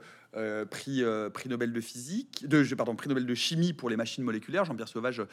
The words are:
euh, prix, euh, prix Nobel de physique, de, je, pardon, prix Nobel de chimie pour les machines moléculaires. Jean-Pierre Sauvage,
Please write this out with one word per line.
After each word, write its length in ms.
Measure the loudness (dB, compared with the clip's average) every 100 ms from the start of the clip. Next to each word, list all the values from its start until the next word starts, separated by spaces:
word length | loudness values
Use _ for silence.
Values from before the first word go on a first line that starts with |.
| -6 -20 -12 -4
euh, 300 | -2 -2 -4
prix, 380 | -8 -2 2
euh, 260 | 2 2 -2
prix 200 | -6 -4
Nobel 220 | 0 0
de 80 | -2
physique, 640 | -6 -10 -4 -4 -4 -8 4
de, 160 | 6
je, 100 | 6
pardon, 220 | 2 0 -2
prix 140 | 0
Nobel 160 | 2 2
de 100 | 0
chimie 380 | 2 4 2
pour 160 | 2 0
les 80 | 0
machines 260 | 0 -2
moléculaires. 420 | -2 -2 0 0 0
Jean-Pierre 220 | -2 -4
Sauvage, 340 | -2 -2 -2 -6